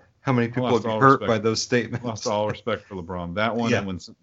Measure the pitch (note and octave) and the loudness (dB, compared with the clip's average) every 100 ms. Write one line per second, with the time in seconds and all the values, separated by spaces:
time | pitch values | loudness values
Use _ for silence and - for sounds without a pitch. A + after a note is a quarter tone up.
0 | _ _ - B2 A#2 B2+ B2 A#2 A2+ A2 | _ _ 0 2 2 0 0 0 0 4
1 | C3+ C3+ G#2 G#2+ A2+ A2 - B2 G#2+ A2+ | 6 6 4 2 2 -2 0 0 0 -6
2 | B2 G#2+ A#2+ G#2 G#2+ - - G#2 - F#2+ | -8 -6 -2 -2 -2 -4 -6 -6 -6 -12
3 | F2 F2+ F2 F2 A2+ A2+ A#2 A2 G2 F2+ | -8 -8 -6 -2 0 0 0 0 -2 -8
4 | - - | -12 -18